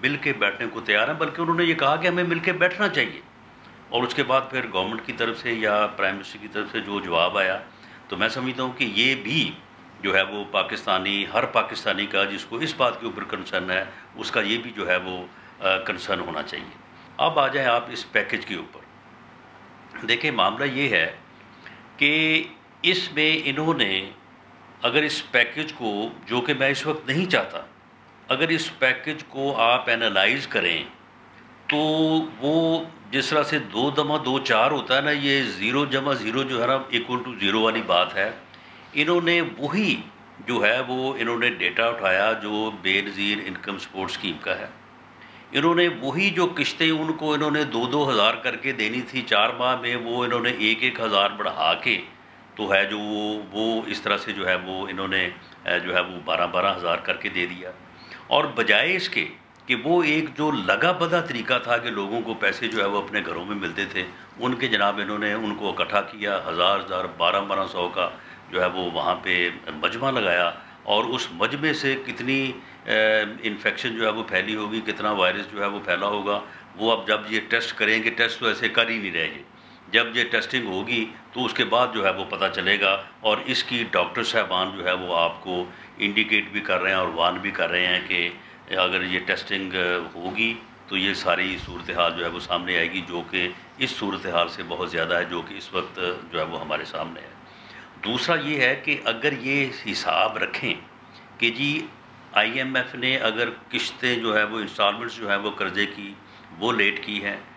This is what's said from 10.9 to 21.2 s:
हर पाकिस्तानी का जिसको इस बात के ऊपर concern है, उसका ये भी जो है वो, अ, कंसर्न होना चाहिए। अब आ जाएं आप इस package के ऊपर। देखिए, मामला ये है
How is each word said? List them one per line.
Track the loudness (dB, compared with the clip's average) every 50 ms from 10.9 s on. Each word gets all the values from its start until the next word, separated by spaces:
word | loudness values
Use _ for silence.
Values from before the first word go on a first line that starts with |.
| 0 2 2 0 0 -2 -2 0 0
हर | 0 0
पाकिस्तानी | 2 2 0 0 0 -4 -4 -2 0 0 0 -2
का | 0 0 0 0
जिसको | 0 -2 -6 -8 -8 -6 -6
इस | -4 -4 0
बात | 2 2 2 2 -2
के | -6
ऊपर | -8 -6 -8 -8
concern | -6 -8 -8 -6 -4 -4 -2 -2 0
है, | -2 -2 -2 -4 -8 -16 -20 -16 -12
उसका | -10 -8 -2 0 0
ये | 0 2 0
भी | -2 -4 -6
जो | -8 -4 0
है | 2 2 0
वो, | 0 -2 -6 -8
अ, | -8 -12 -16 -20 -20 -20 -8 -2
कंसर्न | 0 2 2 2 0 -4 -4 -4 -4 -2 -2 -2
होना | -2 -4 -6 -6
चाहिए। | -6 -6 -8 -10 -10 -12 -16 -20 -20 -20 -20 -20 -20 -12 -2 0
अब | 2 2 4 4
आ | 2 2
जाएं | 2 2 2
आप | 4 2 2 0 -4
इस | -8 -10 -8
package | -2 0 0 2 2 -2 -4 -4
के | -6 -6
ऊपर। | -8 -8 -10 -14 -20 -20 -20 -20 -20 -20 -20 -20 -20 -20 -20 -20 -20 -20 -20 -20 -20 -20 -20 -20 -20 -20 -16 -14 -6 0
देखिए, | 0 2 2 2 2
मामला | 2 4 4 4 2 2 0
ये | -2 0 0 2 2
है | 4 4 2 2 -2 -8